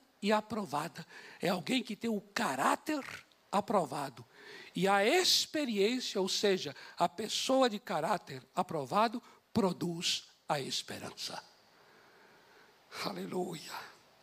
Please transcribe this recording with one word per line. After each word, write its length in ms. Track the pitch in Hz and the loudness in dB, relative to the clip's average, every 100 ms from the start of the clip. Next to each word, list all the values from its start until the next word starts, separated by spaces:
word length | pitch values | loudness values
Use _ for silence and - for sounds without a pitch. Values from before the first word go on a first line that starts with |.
| _ _ | _ _
e 120 | 202 | 2
aprovada. 720 | 214 214 226 196 143 160 - - - - - | 2 2 -6 -4 -4 -4 -8 -16 -18 -20 -4
É 80 | 165 | 0
alguém 340 | 175 151 254 | 0 0 0
que 140 | - 208 | 0 -4
tem 140 | 233 | -2
o 100 | 208 | -2
caráter 840 | - - 214 131 262 277 - 302 - - - _ _ | -4 -2 0 2 2 2 0 -4 -6 -12 -16 _ _
aprovado. 760 | 196 202 208 143 147 139 117 - - - - - 170 | -2 2 2 2 -2 -6 -8 -18 -20 -20 -18 -10 0
E 100 | 190 | 4
a 200 | 202 208 | 6 6
experiência, 1120 | 359 359 - - 311 269 202 202 254 - 208 | 4 6 4 2 -2 -2 2 2 2 -2 -2
ou 80 | 190 | 0
seja, 480 | - 208 185 139 - - - | 2 2 2 0 -10 -16 -2
a 100 | 175 | 0
pessoa 600 | - 214 - - 269 247 | 0 -4 -2 2 4 4
de 100 | 208 | 2
caráter 680 | - 170 170 190 - 135 - | -2 -2 0 0 -2 -14 -6
aprovado, 680 | - 180 160 131 190 226 233 - - _ | -4 -2 -4 0 2 2 0 -10 -20 _
produz 720 | 226 190 175 170 170 185 - - _ - | 0 2 0 -4 -2 -2 -2 -6 _ -4
a 120 | 151 | -4
esperança. 840 | 127 - - - - - - - - - _ _ - - - - - - - - - _ _ - - | -2 -4 -6 -10 -10 -10 -10 -10 -14 -20 _ _ -20 -20 -20 -20 -20 -20 -20 -20 -20 _ _ -8 -6
Aleluia. 680 | 180 190 185 180 165 - - - - _ _ | -6 -6 -4 -4 -8 -10 -12 -12 -18 _ _